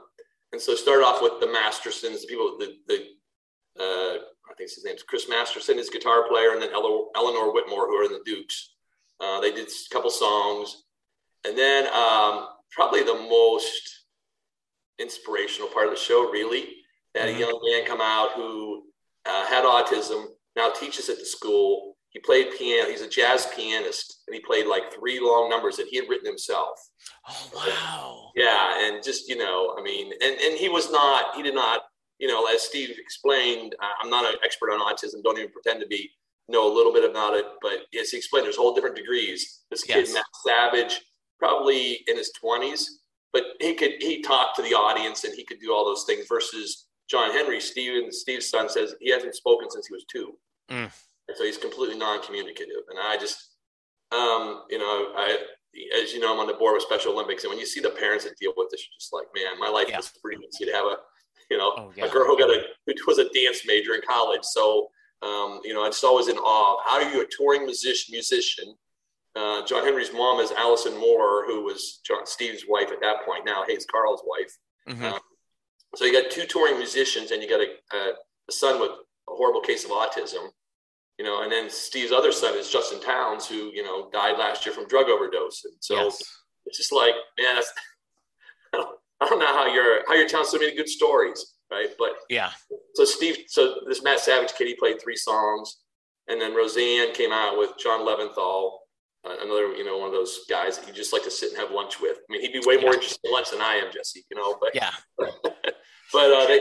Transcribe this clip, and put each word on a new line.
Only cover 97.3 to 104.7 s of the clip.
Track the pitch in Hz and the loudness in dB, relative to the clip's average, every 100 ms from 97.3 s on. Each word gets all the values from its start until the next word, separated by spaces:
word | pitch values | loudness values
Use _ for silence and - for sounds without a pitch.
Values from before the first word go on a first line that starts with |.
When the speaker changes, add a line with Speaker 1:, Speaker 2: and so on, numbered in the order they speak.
Speaker 1:
out | 110 104 104 | 2 0 2
with | 101 - | 0 0
John | 120 110 | -2 0
Leventhal, | 110 107 104 - 92 95 95 95 _ _ _ _ | 0 -2 -2 -2 -2 0 -2 -6 _ _ _ _
uh, | 90 92 | -12 -10
another, | 104 104 101 | -2 0 0
you | 95 | -2
know, | 101 98 | -4 -4
one | 95 | -2
of | |
those | 95 92 - - | -2 -2 -4 -4
guys | 95 92 92 | -2 -2 -4
that | - | -10
you | |
just | 101 104 | -10 -2
like | 107 | -2
to | 95 | -2
sit | - - | -6 -6
and | 101 | -4
have | 101 | -4
lunch | 98 101 - | -4 -6 -4
with. | 98 - | -4 -4
I | - | -6
mean, | 107 | -6
he'd | 123 127 | -4 0
be | 123 | 6
way | 131 | 6
more | 131 | 6
Speaker 2:
Yeah. | |
Speaker 1:
interested | 127 123 - | 4 2 -6
in | - | -2
lunch | 127 123 | -2 -2
than | 107 | -2
I | 110 | 0
am, | 107 92 | 0 -2
Jesse, | - - 92 - | -8 -12 -12 -12
you | 101 | -6
know, | 101 101 | -4 -2
but | - | -2